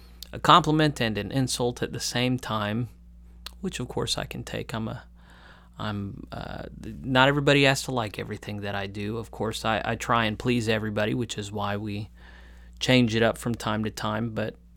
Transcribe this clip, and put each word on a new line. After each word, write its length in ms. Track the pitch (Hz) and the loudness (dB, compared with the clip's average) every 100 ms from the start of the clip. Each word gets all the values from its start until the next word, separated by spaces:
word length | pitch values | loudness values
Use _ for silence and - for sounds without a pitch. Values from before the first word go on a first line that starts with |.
| - - - | -20 -18 -14
a 60 | - | 0
compliment 600 | - 165 151 156 151 - | 6 6 6 4 4 2
and 180 | 113 104 | -2 -2
an 140 | 101 | -2
insult 500 | 135 127 - 120 120 | 0 0 0 -2 -2
at 120 | - | -4
the 80 | 117 | -4
same 360 | - 120 123 127 | -4 0 0 0
time, 520 | - 110 104 110 120 - - - - - - - | -2 -2 -2 -2 -4 -8 -20 -20 -20 -20 -18 -10
which 180 | 190 - | -8 -6
of 80 | 123 | -6
course 300 | - - - | -4 -2 -2
I 80 | - | -4
can 180 | 123 | -8
take. 300 | 120 110 107 | -8 -8 -6
I'm 160 | 110 110 | -6 -6
a, 140 | 120 - - - - - - - - | -8 -12 -20 -20 -20 -20 -20 -20 -8
I'm, 500 | 107 104 98 - - | -6 -4 -6 -8 -12
uh, 300 | - - - - - | -10 -10 -10 -10 -12
th-, 140 | 107 107 | -12 -10
not 280 | 95 127 135 | 2 6 6
everybody 340 | 143 143 143 | 6 6 6
has 200 | 139 135 | 6 4
to 80 | - | 0
like 280 | 127 107 - | -2 -2 -4
everything 400 | 104 104 - 104 | -8 -8 -8 -6
that 160 | 101 101 | -4 -4
I 120 | 98 | -6
do. 280 | 101 104 113 | -6 -6 -6
Of 160 | 110 | -8
course, 320 | - 107 113 | -6 -6 -2
I, 180 | 113 107 - | -2 0 0
I 100 | 113 | -4
try 300 | - 117 113 | 2 2 2
and 120 | 107 | 0
please 300 | 127 120 110 | 0 2 2
everybody, 460 | 110 107 104 107 | 0 0 -2 0
which 240 | 127 113 - | 0 -2 -6
is 120 | 101 | -6
why 280 | 107 101 101 | -4 -2 -2
we 320 | 107 104 107 - - - - - - - | -4 -6 -8 -14 -20 -20 -20 -20 -20 -4
change 340 | - 127 117 110 | 4 6 6 6
it 80 | |
up 140 | 113 - | 4 2
from 180 | 120 113 | -2 -2
time 300 | 113 107 107 | -2 -2 -2
to 40 | |
time. 420 | 104 110 107 117 | -4 -4 -2 -2
But, 260 | 110 110 - - | -4 -6 -8 -18